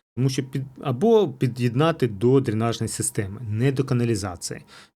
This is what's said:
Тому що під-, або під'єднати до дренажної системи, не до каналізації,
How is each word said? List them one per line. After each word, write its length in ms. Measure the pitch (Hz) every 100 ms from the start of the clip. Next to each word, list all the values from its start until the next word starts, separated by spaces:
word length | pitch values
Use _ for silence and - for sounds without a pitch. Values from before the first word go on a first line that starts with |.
| _ -
Тому 140 | 135
що 140 | 135
під-, 220 | 131 139 135 -
або 480 | 147 123 214 220 180
під'єднати 760 | 135 131 110 123 117 160 160 123
до 340 | 98 120 135
дренажної 460 | 135 107 117 113 110
системи, 540 | - 110 - 98 104 117
не 220 | 107 131
до 120 | 131
каналізації, 800 | - 120 117 110 98 90 - - - - -